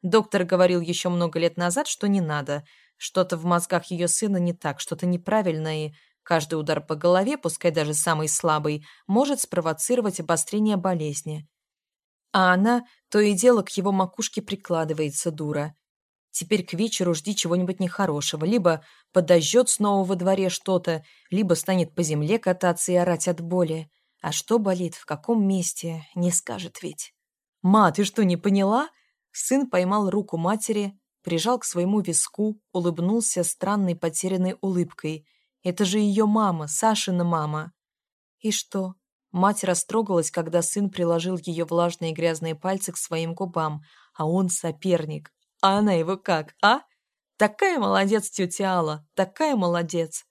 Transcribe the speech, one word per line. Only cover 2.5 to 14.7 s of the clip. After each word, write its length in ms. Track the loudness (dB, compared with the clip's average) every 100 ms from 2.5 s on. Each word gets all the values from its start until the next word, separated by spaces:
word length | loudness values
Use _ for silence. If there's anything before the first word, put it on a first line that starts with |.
| -6 -8 _ _ _
Что-то 400 | -4 -2 0 -2
в 80 | 0
мозгах 400 | 0 2 -4 -2
её 220 | -4 0
сына 300 | 0 0 0
не 160 | 0
так, 260 | -2 -6 -6
что-то 280 | -8 -4 -2
неправильное, 800 | -2 0 0 0 -2 -4 -4 -6
и 60 | -10 _ _
каждый 340 | -2 0 0 -4
удар 240 | -2 -2
по 160 | -2 0
голове, 420 | 4 4 2 -2
пускай 340 | -4 0 0
даже 220 | 2 0 0
самый 320 | 0 0 0
слабый, 580 | 0 0 0 0 -4 -8 -20 0
может 340 | 2 2 0
спровоцировать 800 | -2 -2 -2 -4 -2 0 0 -4
обострение 580 | -2 -2 0 0 0 0
болезни. 680 | 0 -2 -4 -6 -8 -12 -12 _ _ _ _ _ _ _ _
А 220 | 2 4
она 320 | 4 4 2 -2 _ _
то 100 | 2
и 140 | 4
дело 300 | 6 6 6
к 60 | 2
его 200 | -2 0
макушке 520 | 0 0 -2 -6 -6
прикладывается, 880 | -8 -10 -4